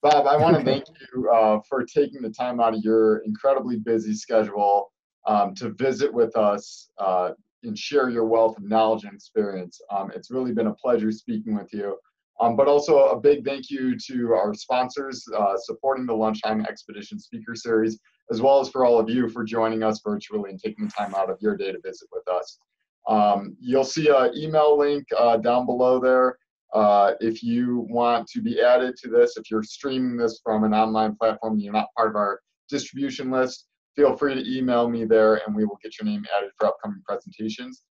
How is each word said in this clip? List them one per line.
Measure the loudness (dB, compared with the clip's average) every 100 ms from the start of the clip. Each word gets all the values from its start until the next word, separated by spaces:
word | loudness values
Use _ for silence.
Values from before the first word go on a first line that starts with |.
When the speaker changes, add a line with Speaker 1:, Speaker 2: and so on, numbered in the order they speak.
Speaker 1:
Bob, | 4 4 4
I | 4
wanna | 4 4
Speaker 2:
Okay. |
Speaker 1:
thank | 2 -2 -4 _ -12
you, | -6 2
uh, | 4 4 2 -2
for | -6
taking | -2 0 -2 -2
the | -12
time | -6 -6 0
out | 0
of | 0
your | 0 4 4 2
incredibly | -2 -2 0 0 0 -6
busy | -2 -2 -2
schedule, | -8 0 0 0 0 2 2 0 _ _ _ -2
um, | 0 0 -4
to | -12
visit | -2 -2 0 -2
with | 2 0 2
us, | 2 0 -6 -20 -20 -6
uh, | -2 0 -2 -6 _ _
and | -12 -10
share | -2 0 0
your | 0
wealth | 2 4 2 0
of |
knowledge | -2 2 2 0
and | -4
experience. | -20 -6 -2 -2 -4 -12 -16 -8
Um, | -8 -8
it's | -12 -8
really | -6 -4
been | -2 -2
a |
pleasure | -2 0 0 0
speaking | -4 -6 -8 -4 -6
with | -6
you. | -8 -8 -10 _ _ _ _
Um, | 0
but | 2 4
also | 2 4 4 4
a | 4
big | 2 2
thank | 0 -8 -8
you | -6 -4 -4 -6
to | -6 0
our | 2 0
sponsors, | -4 -4 -2 -2 -4 -10 -10 -8 -2
uh, | 0 -2
supporting | -6 -6 -4 -2 -2
the |
Lunchtime | -2 -2 -2 -4 -4 -4
Expedition | -10 -16 -18 -16 -16
Speaker | -16 -16 -14 -12
Series, | -2 0 0 -4 _ _ _
as | 0
well | 4 4
as | 2
for | 0 4
all | 4
of | 2
you | 0 -2
for | -4
joining | -6 -2 -2 0
us | -2 -2 -4
virtually | -6 -6 -8 -8
and | -8
taking | -10 -8 -8
the |
time | -6 -6 -4
out | -4
of | -2
your | -2 -2
day | -6
to | -6
visit | -12 -14 -14
with | -12 -4
us. | -4 -4 -18 _ _ _ _ -2
Um, | 2 2 2 -4 -14
you'll | -2 0
see | 0 0 2
an | 4 2 -2
email | -2 2 4 4
link, | 2 0 -2 2
uh, | 2 2
down | 2 0 0
below | 0 2 2
there. | 4 4 2 -2 _ _ _
Uh, | 2 4 6 4 2
if | -2 -4
you | -2 -2 0 -2 -4
want | -2 0 0 -2
to | -8
be | -4 0
added | 4 4 2 -6
to | -2
this, | 2 2 0
if | -6
you're | -6
streaming | -6 -10 -6 -2 -2 -2
this | -4 -4
from | -4 0
an | 2
online | 2 2 2 -2 0
platform | -2 -2 -4
and | -4
you're | -2
not | -4 -4 -2
part | -2
of |
our | 0 -2 -4 _ _ _
distribution | -8 -8 -8 -8 -6 -4
list, | -2 -2 -4 _ _ _ 2
feel | 2 2
free | -2
to | -2 -4 -4
email | 0 2 0
me | -2
there | 2 4 6 4
and | 0 -2
we |
will | -2 -4
get | -14 -8
your | -6
name | -6 -4 -4
added | -4 _
for | -2
upcoming | -2 -8 -12
presentations. | -8 -10 -10 -10 -8 -8 -14 -16 _